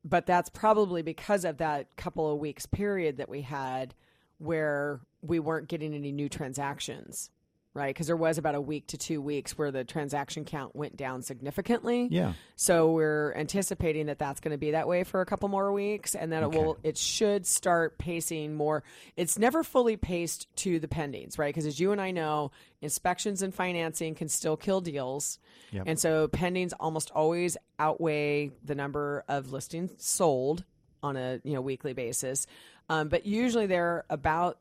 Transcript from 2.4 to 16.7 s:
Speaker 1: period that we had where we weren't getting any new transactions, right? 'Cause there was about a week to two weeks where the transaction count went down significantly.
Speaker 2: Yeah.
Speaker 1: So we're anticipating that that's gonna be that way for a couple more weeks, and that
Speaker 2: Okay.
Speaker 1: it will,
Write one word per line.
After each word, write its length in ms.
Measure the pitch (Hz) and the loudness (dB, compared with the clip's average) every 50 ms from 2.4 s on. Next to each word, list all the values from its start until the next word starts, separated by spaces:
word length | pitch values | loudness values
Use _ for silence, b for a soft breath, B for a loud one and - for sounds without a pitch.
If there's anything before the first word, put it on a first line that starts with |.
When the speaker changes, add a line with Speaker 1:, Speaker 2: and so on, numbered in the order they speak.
| 151 151 139 - - | -2 -6 -6 -8 -4
Speaker 1:
period 500 | - - - 202 208 202 190 170 151 135 135 | -4 -2 0 0 0 0 2 0 0 0 -2
that 100 | 135 - | -8 -8
we 140 | 113 143 | -8 -10
had 520 | 139 123 151 139 135 131 127 131 131 127 - b b b b b b b b b | -8 -6 -6 -4 -4 -4 -4 -4 -4 -6 -10 b b b b b b b b b
where 640 | 156 156 165 156 156 151 147 143 143 147 147 127 - _ _ _ | -4 -2 0 0 2 2 2 2 0 -2 -4 -6 -10 _ _ _
we 200 | - 160 175 165 | -4 0 0 0
weren't 280 | 151 156 160 156 160 - | 2 0 -2 -2 -2 -4
getting 240 | 175 160 151 156 | -6 -4 -4 -6
any 200 | 151 147 143 143 | -6 -6 -6 -4
new 160 | 139 143 147 139 | -2 -2 -2 -4
transactions, 1000 | - - 151 131 131 139 139 139 143 127 - - 117 - - - - - - - _ _ _ _ _ _ _ _ _ | -4 -6 -6 -6 -4 -4 -4 -4 -4 -6 -8 -10 -10 -12 -12 -12 -12 -12 -12 -12 _ _ _ _ _ _ _ _ _
right? 200 | 143 143 139 135 | -4 -4 -2 -2
'Cause 120 | - 165 | -2 0
there 100 | 143 170 | 0 2
was 220 | 165 165 160 156 170 | 2 4 2 2 2
about 160 | 143 160 143 | 0 0 -2
a 60 | 143 | -2
week 260 | 143 131 156 143 - - | -2 -4 -6 -6 -6 -10
to 80 | - | -10
two 240 | 135 - - 165 147 | -8 -4 -4 -4 -2
weeks 380 | 139 147 147 143 131 - - - | -2 -2 -2 -2 -4 -6 -4 -2
where 120 | 151 143 | -2 -2
the 120 | 135 131 123 | 0 -4 -6
transaction 600 | - - 156 147 143 139 143 139 - - 160 147 | -4 -4 -4 -4 -2 -2 -4 -4 -4 -8 -10 -8
count 300 | - - 147 131 - - | -6 -8 -8 -8 -8 -6
went 200 | 143 151 - - | -8 -8 -8 -6
down 260 | - 139 127 131 131 | -8 -8 -6 -6 -8
significantly. 840 | 127 - 139 117 127 139 - - 185 - 233 233 - 233 240 247 247 247 | -8 -10 -10 -8 -8 -4 -4 -4 2 2 2 2 2 0 2 2 2 2
Speaker 2:
Yeah. 240 | 160 175 175 - 85 B B B B | 2 2 2 2 0 B B B B
Speaker 1:
So 380 | - - - 175 165 160 160 | -2 4 6 6 8 8 6
we're 420 | 165 160 156 151 151 151 151 147 - | 6 4 4 4 2 2 0 0 -2
anticipating 720 | - 156 - - 202 185 - 190 - 180 165 151 156 156 | -4 -4 -2 0 -2 -2 -2 -2 0 0 0 0 0 -2
that 120 | 151 143 - | -2 -2 -2
that's 200 | 151 139 139 - | -4 -4 -4 -4
gonna 160 | - 160 151 139 | -4 -4 -4 0
be 120 | 151 151 | 0 0
that 160 | 151 160 156 | 2 2 2
way 160 | 160 180 175 185 | 2 2 2 0
for 160 | - - 190 | 0 0 0
a 60 | 185 | 0
couple 220 | - 208 190 202 196 | 0 0 -2 0 0
more 240 | 196 196 196 202 | 2 2 2 2
weeks, 420 | 202 202 202 208 214 202 - - - | 2 0 0 -2 -2 -4 -4 -6 -4
and 180 | - - 165 | -4 -2 -2
that 120 | 160 160 156 | 0 0 2
Speaker 2:
Okay. 120 | 147 160 | 2 2
Speaker 1:
it 60 | 160 156 | 2 2
will, 140 | 160 | 2